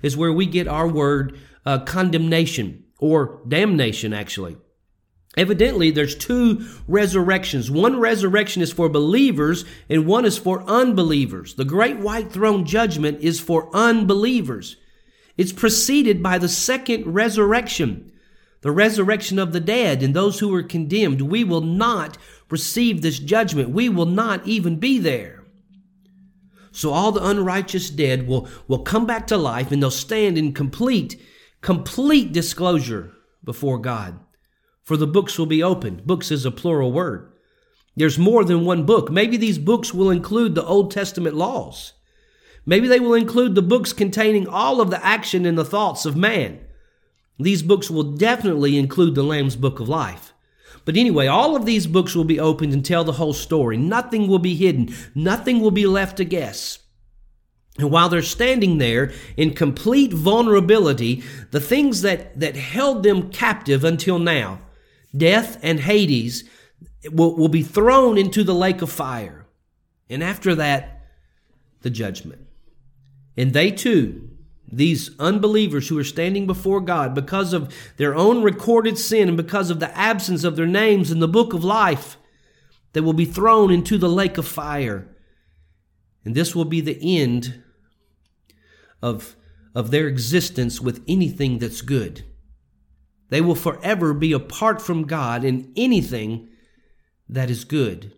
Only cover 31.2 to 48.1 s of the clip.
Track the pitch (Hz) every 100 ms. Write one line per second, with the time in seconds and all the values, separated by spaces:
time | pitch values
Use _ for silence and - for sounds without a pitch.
31.2 | - _ _ _ - 180 - - 277 294
32.2 | 220 160 165 - 180 170 120 110 87 _
33.2 | _ _ - 120 143 127 120 117 95 87
34.2 | _ _ _ _ _ _ - 156 151 175
35.2 | 196 - 160 160 170 185 113 90 104 180
36.2 | - 151 127 127 175 160 131 127 175 98
37.2 | - _ _ _ _ _ _ - 156 143
38.2 | 180 226 185 175 170 175 151 220 - 165
39.2 | 214 233 226 170 147 226 233 180 190 180
40.2 | 180 214 226 165 160 196 196 202 196 -
41.2 | 170 151 185 262 98 - - _ _ _
42.2 | _ _ _ - - 180 240 247 240 233
43.2 | 226 240 247 190 180 240 202 - 202 196
44.2 | 214 214 185 180 240 262 202 175 190 220
45.2 | - 190 175 165 156 202 208 151 160 147
46.2 | 202 220 113 80 - - _ _ _ _
47.2 | _ _ 151 196 156 196 - 160 147